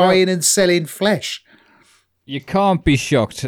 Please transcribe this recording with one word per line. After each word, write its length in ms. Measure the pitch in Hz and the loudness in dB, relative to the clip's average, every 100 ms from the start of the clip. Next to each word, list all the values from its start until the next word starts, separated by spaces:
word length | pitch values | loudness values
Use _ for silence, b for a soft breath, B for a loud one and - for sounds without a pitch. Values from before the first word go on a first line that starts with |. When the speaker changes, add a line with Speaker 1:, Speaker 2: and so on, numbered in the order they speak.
| 185 | 4
Speaker 1:
buying 200 | 185 185 | 4 2
and 160 | 180 | 0
selling 420 | - - 180 175 156 | 0 2 2 0 -4
flesh. 560 | - 202 160 - - _ b b b b b b _ | -4 -2 -2 -4 -14 _ b b b b b b _
Speaker 2:
you 160 | - 139 | -14 -12
can't 440 | - 190 196 180 | -4 -2 0 0
be 120 | - 135 | 2 0
shocked 500 | - 139 104 - | 2 0 0 -4